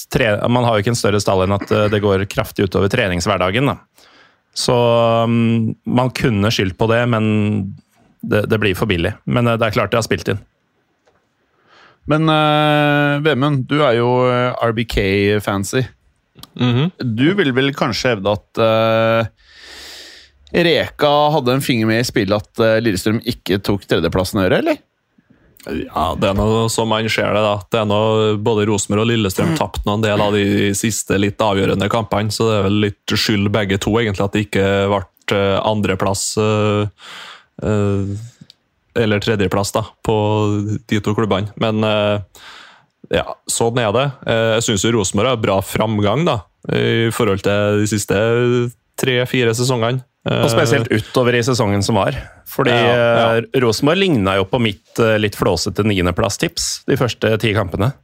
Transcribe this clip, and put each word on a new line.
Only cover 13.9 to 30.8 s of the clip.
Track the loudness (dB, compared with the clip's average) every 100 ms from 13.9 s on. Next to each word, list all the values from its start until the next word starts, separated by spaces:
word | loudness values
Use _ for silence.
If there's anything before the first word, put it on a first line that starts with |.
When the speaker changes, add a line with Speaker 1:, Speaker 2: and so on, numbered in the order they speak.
| 2
Speaker 2:
jo, | 2 2 2
eh, | 0 -2 -2 -2
R |
B | -2 -2
K-fancy. | -2 0 2 2 0 -2 -4 -2 -4 -4 -8 _ _ _ -20 -16 -4
Speaker 3:
Mhm. | 0 2 0 -4 -4 0
Speaker 2:
Du | 2 2
vil | 0
vel | 0 0
kanskje | 0 -4 -2 -2 0
hevde | 0
at, | -2 -4 0
eh, | 2 2 2 2 2 2 -2 -6 _ -20 -20 -20 -20 -20 -20 -20 -20 _ _
Reka | 0 2 2 0 0 2 4 4 2
hadde | 2
en | 0
finger | 0 0 2
med | 0
i | 0
spillet | -2 0 0
at, | -2 0
eh, | 2 2
Lillestrøm | 2 0 0 -2 -2
ikke | -6 -2 -2
tok | 0 -4 -2
tredjeplassen | -2 0 -2 -2 0
i | 0
øret, | 2
eller? | 0 -4 _ _ _ _ _ _ _ -20 -12
Speaker 3:
Ja, | -10 -8 -4 -4 -2
det | 0
er | 0
noe | 2 2 0
som | 0 0
man | 0 0
ser | -2 0 0
det |
da. | 0 0 -2
Det | -2
er | 0
noe, | 2 2 2 2 0
både | 0 2 2
Rosenborg | 0 0 0
og | 0
Lillestrøm | 0 0 0 0
Speaker 2:
Mm. | 0
Speaker 3:
tapt | -2 -4 -4
noen | -2
del | 0 0
av | 0
de | 2 2 2 0
siste | -2